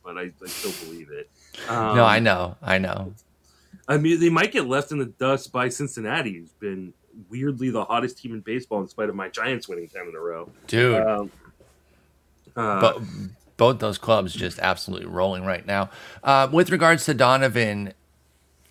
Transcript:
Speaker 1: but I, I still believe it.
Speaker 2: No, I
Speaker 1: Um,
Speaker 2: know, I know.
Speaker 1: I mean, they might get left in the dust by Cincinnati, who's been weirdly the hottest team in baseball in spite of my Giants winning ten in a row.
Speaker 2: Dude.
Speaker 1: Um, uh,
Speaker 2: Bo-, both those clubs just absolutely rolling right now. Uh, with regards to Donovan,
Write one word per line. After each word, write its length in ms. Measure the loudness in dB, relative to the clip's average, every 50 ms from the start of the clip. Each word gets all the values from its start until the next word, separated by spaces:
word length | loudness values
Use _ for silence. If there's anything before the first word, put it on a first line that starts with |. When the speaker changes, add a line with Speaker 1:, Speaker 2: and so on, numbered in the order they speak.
| -16
Speaker 1:
but 120 | -12 -10
I, 140 | -10 -10 -10 -12 _
I 60 | -14
still 400 | -14 -10 -8 -8 -8 -8 -10 -12
believe 240 | -14 -16 -16 -16 -14
it. 180 | -14 -14 -16 -16 _ _ _ _ -18 -12 -8
Speaker 2:
No, 380 | -4 -2 -2 0 4 6 6 8
I 120 | 8 6 6
Speaker 1:
Um, 40 | 4
Speaker 2:
know, 340 | 4 2 2 0 -4 -8 -8
I 160 | -2 0 0
know. 360 | 0 0 -2 -4 -6 -8 -8 -12 -16 _ _ _ _ _ _ _ _ _ _ -20 -10 _
Speaker 1:
I 120 | -2 0
mean, 220 | 2 4 4 4 4
they 100 | 4 4
might 240 | 6 4 2 2 2
get 120 | 0 0
left 260 | 0 0 0 0 -2
in 60 | -4
the 80 | -4 -6
dust 460 | -6 -4 0 0 2 2 0 -2 -4
by 160 | -2 -2 -2
Cincinnati, 680 | -2 -2 -4 -6 -8 -8 -8 -6 -4 -4 -4 -4 -6 -8
who's 180 | -10 -14 -18 _
been 400 | _ -10 -8 -8 -8 -10 -12 -16 _ _ _ -20 -20 -18 -12
weirdly 400 | -8 -6 -4 -4 -4 -2 -2 -2
the 140 | -2 -2 -2
hottest 340 | 0 0 -2 -2 -4 -6
team 160 | -10 -12 -12 -12
in 60 | -10
baseball 400 | -8 -6 -8 -8 -6 -4 -4 -4
in 80 | -4
spite 220 | -6 -6 -4 -4 -4
of 60 | -4
my 120 | -6 -8
Giants 400 | -8 -6 -6 -4 -4 -4 -6 -6
winning 220 | -10 -10 -10 -12 -12
ten 180 | -14 -14 -14
in 80 | -12 -10
a 40 | -8
row. 300 | -8 -8 -8 -8 -12 -14 -18 _ -8
Speaker 2:
Dude. 280 | -2 2 4 4 4 4 2
Speaker 1:
Um, 300 | 2 0 0 -2 -4 -8 -12 -18 -20 -20 _ _ _ _ _ _ _ _ _ _ _ _ _ _ _ _ _ _ _ _ -8
uh, 240 | -4 -2 -2 2 4
Speaker 2:
Bo-, 220 | 4 4 2 0 -6 -12 -12 -12 -12 -12 -14 -18 _ _ _
both 220 | 4 4 4 4 2
those 180 | -2 -4 -4
clubs 360 | -2 0 2 2 2 2 -2 -4
just 240 | -6 -6 -6 -4 -2
absolutely 480 | -2 -2 -2 -2 -6 -10 -10 -10 -10
rolling 360 | -6 -2 0 0 0 0 -2 -4
right 220 | -4 -4 -4 -4
now. 240 | -2 -2 -2 -2 -4 -8 -14 -20 -20 -18 -2 2
Uh, 240 | 4 4 4 4 4
with 200 | 4 4 4 4
regards 340 | 2 4 4 4 4 4 2
to 80 | 0 2
Donovan, 800 | 4 6 6 6 6 4 2 2 2 0 0 0 -2 -6 -8 -10 _ _ _ _ _ _ _ _ _ _ _ _ _ _ _